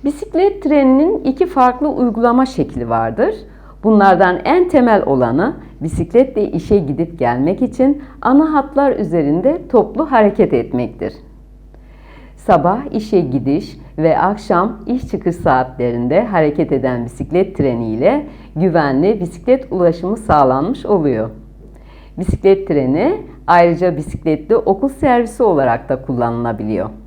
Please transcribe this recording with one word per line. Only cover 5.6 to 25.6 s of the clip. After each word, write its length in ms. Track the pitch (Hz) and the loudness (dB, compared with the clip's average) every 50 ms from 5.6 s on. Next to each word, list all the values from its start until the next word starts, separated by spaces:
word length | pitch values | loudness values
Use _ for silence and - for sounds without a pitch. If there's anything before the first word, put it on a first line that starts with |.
| - - - - | -16 -20 -14 -8
bisikletle 720 | 135 160 - - 170 160 - 233 269 262 254 - - - | -8 -6 -4 -4 -6 2 2 2 2 2 0 -4 -4 -2
işe 260 | - 165 - - 208 | -4 -6 -2 0 0
gidip 420 | 202 165 135 143 - 170 165 170 - | 0 2 -2 -4 -4 -4 -6 -4 -2
gelmek 420 | 127 120 120 127 135 165 190 185 | -2 -2 0 0 0 0 0 -2
için 400 | 254 226 - - 254 277 285 285 - - - - | -2 -4 -2 0 0 0 0 -2 -6 -18 -18 -4
ana 320 | - 233 262 285 320 311 311 | 0 2 4 4 4 4 0
hatlar 380 | 285 269 277 - 262 285 277 | -2 -2 0 0 0 2 2
üzerinde 760 | - - 208 165 165 170 151 143 151 170 196 262 320 359 - | 0 0 -2 -2 0 0 0 0 0 2 2 0 0 0 -6
toplu 440 | - - 233 208 214 - 226 320 294 | 0 2 2 2 2 -2 -6 -4 0
hareket 420 | 277 226 214 208 208 - 208 - - | 2 4 4 4 4 2 0 2 2
etmektir. 600 | 120 117 - - 123 120 104 - - 87 - - - - - - - - - - - - - - - - - - - - - - - - - - | -2 -2 -2 -4 -4 -4 -6 -8 -8 -10 -10 -10 -12 -20 -20 -20 -20 -20 -20 -20 -20 -20 -20 -20 -20 -20 -20 -20 -20 -20 -20 -20 -20 -20 -20 -20
Sabah 500 | - - - 190 165 - 175 196 247 277 285 | -12 0 2 2 4 4 0 -2 -2 -6 -6
işe 280 | - - 214 - - 185 | -6 -8 -4 0 0 0
gidiş 580 | 165 131 127 135 110 135 139 170 - - - - - - - | 0 0 -4 -4 -2 -2 -2 -2 -4 -8 -16 -20 -20 -16 -6
ve 220 | - 156 165 151 - | 0 0 2 2 2
akşam 600 | - 185 208 208 - - 190 170 185 226 - - - | 0 -2 -2 -4 -4 -2 0 0 0 -2 -4 -8 -8
iş 200 | - 240 254 - | -6 -6 -6 -6
çıkış 280 | - - 185 - 175 170 | -8 -8 -4 -4 -4 -4
saatlerinde 880 | 170 - 170 135 127 127 131 - - 123 123 120 120 120 123 147 185 240 | -2 0 0 2 2 0 -4 -4 -4 -4 -2 -2 -2 -2 0 0 0 0
hareket 480 | 226 202 170 156 151 147 180 160 - | 0 0 0 0 0 0 -2 -2 -2
eden 340 | 151 131 120 131 127 120 117 | -2 -2 -2 -2 -4 -4 -6
bisiklet 520 | 120 - - 151 - 147 180 190 - - | -8 -8 -10 -10 -2 0 -2 -2 -2 -2
treniyle 680 | - 151 135 120 117 117 113 107 113 135 190 262 294 294 - - - - - - | -2 -2 -2 0 -2 -4 -4 -4 0 0 0 0 0 -4 -8 -16 -20 -20 -12 -4
güvenli 640 | 156 175 185 160 170 151 143 131 131 165 196 226 202 | -2 0 2 2 2 0 2 0 0 2 0 0 -2
bisiklet 520 | 175 170 - - - 240 254 262 262 - | -4 -8 -10 -8 0 0 0 0 0 -6
ulaşımı 460 | - 190 175 170 165 170 - 180 214 | -4 0 0 0 0 0 -4 -6 -6
sağlanmış 680 | 220 - - 156 151 139 131 127 135 147 196 277 - - | -6 0 2 2 4 4 4 2 0 0 -4 -4 -6 -2
oluyor. 440 | - 208 185 151 143 123 110 110 117 - - - - - - - - - - - - - - - - - | -2 0 0 2 0 0 -2 -4 -6 -8 -16 -20 -20 -20 -20 -20 -20 -20 -20 -20 -20 -20 -20 -20 -18 -10
Bisiklet 500 | - 185 - - - - 190 196 196 - | -6 -4 -4 -4 0 4 2 2 2 2
treni 500 | - 165 147 131 127 135 165 208 302 403 440 - - - - - | -2 -2 0 0 0 0 0 0 0 -2 -2 -8 -14 -20 -12 0
ayrıca 500 | - 170 175 170 175 170 170 185 180 170 | 4 6 6 6 4 4 2 0 0 0
bisikletli 580 | 143 151 - - - - 160 156 151 151 - 220 | -2 -8 -10 -12 -6 -2 -2 -2 -2 0 0 0
okul 320 | 240 226 - 196 202 - | 0 2 0 -2 0 -2
servisi 560 | 277 269 - - 277 247 240 233 220 220 - 254 | -6 -4 -2 0 2 2 2 0 -2 -2 0 0
olarak 460 | 214 175 147 | 2 2 2